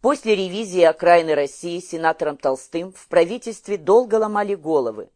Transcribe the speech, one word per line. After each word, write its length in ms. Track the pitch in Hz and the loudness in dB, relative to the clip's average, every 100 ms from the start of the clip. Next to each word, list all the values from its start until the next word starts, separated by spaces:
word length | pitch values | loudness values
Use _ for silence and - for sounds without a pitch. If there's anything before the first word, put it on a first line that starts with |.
После 340 | 226 277 220 | 0 -2 0
ревизии 460 | 208 190 185 220 180 | -2 -2 -6 -6 4
окраины 540 | 165 160 175 175 160 | 4 4 4 4 4
России 460 | 147 143 - 175 175 | 0 -2 -6 -10 -10
сенатором 580 | - 165 160 156 156 147 | -10 -4 -2 -2 -4 -4
Толстым 560 | 139 131 - 165 180 | -4 -4 -6 -10 -10
в 140 | - _ | -16 _
правительстве 680 | 180 170 233 233 214 - 202 | 2 2 -2 -10 -14 -10 -8
долго 380 | 156 214 247 | 2 2 4
ломали 400 | 220 214 208 202 | -2 -2 -2 -4
головы 560 | 196 151 156 120 107 101 | -6 -2 -2 -2 -6 -14